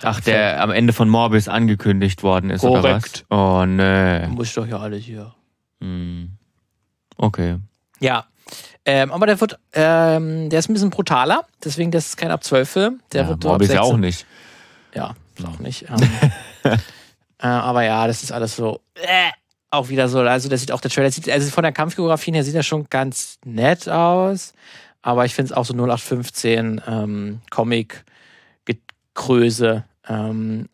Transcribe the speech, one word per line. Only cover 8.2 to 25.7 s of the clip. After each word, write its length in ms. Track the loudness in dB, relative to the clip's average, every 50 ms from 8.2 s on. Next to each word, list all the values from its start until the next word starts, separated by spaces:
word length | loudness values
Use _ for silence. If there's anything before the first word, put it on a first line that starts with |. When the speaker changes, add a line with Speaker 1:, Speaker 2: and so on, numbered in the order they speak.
| -4 _ _ _ _ -20 -20 -20 -20 -20 -20 _ _
Speaker 2:
Ähm, 260 | 0 2 2 2 0
aber 160 | 0 2 2
der 140 | 2 4 2
wird, 180 | 0 -2 -2 -8 _ _ 0
ähm, 760 | 2 2 4 4 4 4 4 2 2 0 -2 -4 -4 -4 0
der 100 | 0 0
ist 100 | 0 0
ein 40 | 0
bisschen 160 | 0 0 0
brutaler, 540 | 0 -2 -2 0 0 2 2 2 0 0 -2 _ _ _
deswegen, 280 | -10 -8 -4 -2 -2 0
das 160 | 0 -2 -2
ist 100 | -4 -6
kein 140 | -6 -4 -4
ab 120 | -4 -4 -2
zwölf 260 | 0 2 2 2 2
Film. 300 | 0 0 0 0 -2 -4 -10 _
Der 100 | -4 -2 -2
Speaker 1:
Ja, 40 | -2
Speaker 2:
wird 160 | -2 -2 0
dort 100 | 0 2
Speaker 1:
Morbius 180 | 4 4 4
ja 80 | 4 4
Speaker 2:
ab 60 | 4
Speaker 1:
auch 40 | 4
Speaker 2:
sechs. 100 | 4 4
Speaker 1:
nicht. 240 | 2 0 -2 -4 -10 _ -20 -20 -20 -20 -20 -20 -20 -20 -20 _ _ _ -10
Speaker 2:
Ja, 200 | -8 -8 -8 -10 -14 -20 _ _ -14
noch 160 | -12 -12 -12
Speaker 1:
Ja. 60 | -12
Speaker 2:
nicht. 220 | -12 -12 -12 -12 -12 -6
Ähm, 180 | 0 2 2 2 2 2 2 2 2 -2 -8 -20 -8 -2
Speaker 1:
<laughs> 100 | 0 2
Speaker 2:
äh, 40 | 2 2 0 -4 -10 -20 -20 -20 _ _ _ _ _ _ -2
aber 360 | -2 0 0 0 0 2 2
ja, 240 | 2 2 2 2 2
das 160 | 0 -2 -4
ist 80 | -6 -8
alles 220 | -6 -6 -6 -6 -4
so, 240 | -4 -4 -4 -4 -6 -12 _ _
äh, 360 | -8 -4 0 0 2 2 0 -2 -6 _ _ _ _ _ _
auch 200 | -2 -2 -2 0
wieder 180 | 0 0 0 2
so, 120 | 2 2
also 280 | 2 2 2 0 0 -2
der 80 | -4
sieht 160 | -4 -2 -4
auch, 80 | -6 -6
der 100 | -4 -4
Trailer 200 | 0 0 0 0
sieht, 180 | 0 -2 -2 -2
also 220 | 0 0 0 0
von 120 | 0 0 0
der 80 | 0
Kampfchoreografie 600 | -2 -2 -4 -4 -4 -2 0 0 0 0 -2 -2
her 100 | -2 0 0
sieht 100 | 0 -2
er 80 | -2
schon 240 | -2 -2 -4 -4 -4 -4
ganz 500 | -4 -2 -2 -4 -4 -8 -10 -12 -14 -18 _
nett 420 | -8 -4 0 2 2 2 0 -2
aus, 680 | -2 0 2 2 4 2 2 2 0 -2 -4 -8 -14 -20 _ _ -20 -20 -20 -20 -20 _ _
aber 240 | -4 -2 0 2 0
ich 80 | 0 0
find's 180 | -2 -4 -2
auch 140 | -2 -4 -4
so 80 | -2